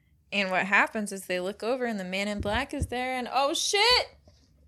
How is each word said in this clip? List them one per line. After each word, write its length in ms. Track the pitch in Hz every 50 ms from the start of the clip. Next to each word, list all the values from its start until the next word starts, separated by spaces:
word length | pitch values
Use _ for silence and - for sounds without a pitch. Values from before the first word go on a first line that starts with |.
| _ _ _ _ _ -
and 180 | - 202 202 185
what 180 | 185 180 - 190
happens 440 | 202 208 269 302 - 226 208 196
is 140 | 196 196 185
they 160 | - 185 180
look 200 | 180 185 208 -
over 220 | - 220 262 262 247
and 140 | 247 226 202
the 60 | 185
man 240 | 180 185 190 202 208
in 100 | 208 202
black 340 | 196 208 208 233 269 277 -
is 140 | 285 - -
there, 300 | 240 240 254 254 262 254
and 100 | 240 - -
oh 200 | 254 277 277 330
shit! 540 | - - - - 403 415 466 494 480 - - - _ _ - - _ _ _ _ _ _